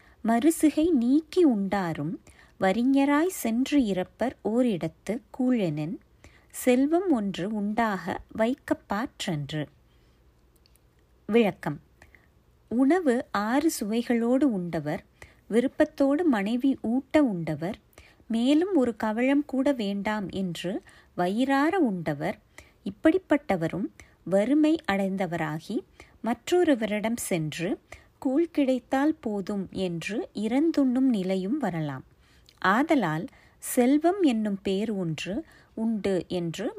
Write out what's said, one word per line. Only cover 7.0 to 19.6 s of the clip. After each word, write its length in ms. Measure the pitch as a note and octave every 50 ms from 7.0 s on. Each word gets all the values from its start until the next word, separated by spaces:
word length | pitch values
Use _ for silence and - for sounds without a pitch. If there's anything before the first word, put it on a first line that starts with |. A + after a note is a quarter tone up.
| G4+ F#4
ஒன்று 360 | C#4+ A3+ G3+ G3 - - E3+ G#3+
உண்டாக 720 | A3 G#3 G3+ G#3 G#3+ A#3 A#3 A3 G3 F#3 E3 F#3+ - - - - - A3
வைக்கப்பாற்றன்று. 1300 | A3 A#3 C4+ - - - D4+ - _ - G3+ G3+ B3 - _ - - G3+ D#3+ D3+ C#3+ C#3 D#3 D3+ D3 - _ _ _ _ _ _ _ _ _ _ _ _ _ _ _ _ _ _ _ _ _ _ _ _ _ _ _ _ _ _ _
விளக்கம். 540 | - G#3 A#3 A3 F#3 - - - C#3 C#3+ - - _ _ _ - - _ _ _ _ _ _ _ _ _ _ _ -
உணவு 580 | A3 A#3+ C4+ C4+ E4+ F#4+ F4 C4+ A3+ B3+ - _
ஆறு 400 | - G3+ G#3 A3 B3 D4 D4+ D#4+ - -
சுவைகளோடு 640 | A3+ G3 A3 A#3+ A#3+ - A#3+ A#3 A#3 A#3 B3+ C4+ D4+
உண்டவர், 600 | C#4 G#3+ F#3 F3 F3 E3 E3 C#3+ D3 E3 G3 - _ _ - - - _ _ _ -
விருப்பத்தோடு 720 | G3 A#3+ B3 C4+ - - D4+ D4+ - - C#4 C4+ C#4+ D4+ F4+
மனைவி 540 | D#4+ A#3+ G3+ G3 G#3+ A#3+ B3 C#4 C4+ B3+ -
ஊட்ட 420 | - A3 A#3+ C4+ - _ - D#4 D4
உண்டவர், 540 | A#3+ F#3+ E3+ D#3+ D#3+ D#3 C#3+ D#3+ F#3 - - _ _ _ - - _ _ _ _ -
மேலும் 480 | A3 A3+ A#3+ C4 D4+ D4+ F4+ G#4 F#4+
ஒரு 200 | C#4+ B3 A#3 A3
கவளம் 500 | - A3+ A3 G#3+ A3+ B3 C4 C#4+ D4 C#4+
கூட 260 | - - B3+